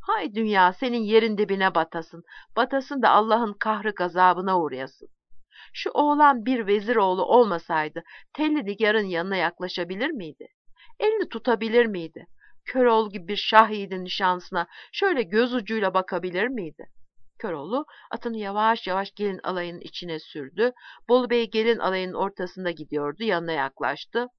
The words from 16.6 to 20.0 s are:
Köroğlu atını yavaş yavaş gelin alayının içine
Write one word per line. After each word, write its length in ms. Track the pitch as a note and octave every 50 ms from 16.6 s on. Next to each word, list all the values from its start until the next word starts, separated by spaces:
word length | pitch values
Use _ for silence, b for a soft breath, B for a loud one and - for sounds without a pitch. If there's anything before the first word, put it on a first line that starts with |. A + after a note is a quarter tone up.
| F#3 D#3 C#3+ _ - - - - - - _ _ - - _ _
Köroğlu 480 | - G#3+ E3+ D3 C3+ E3+ A3 C4+ D4+ B B B B B
atını 280 | - A#3 - A#3+ A3+ A3
yavaş 480 | G#3 G3 G3 G#3 G#3+ A3 A3+ A3 -
yavaş 280 | - F3+ F#3+ G3 G3 _
gelin 260 | - G3+ G3+ F#3+ F3+ -
alayının 380 | - F#3 F#3 F3 F3 E3+ F3
içine 380 | - - - -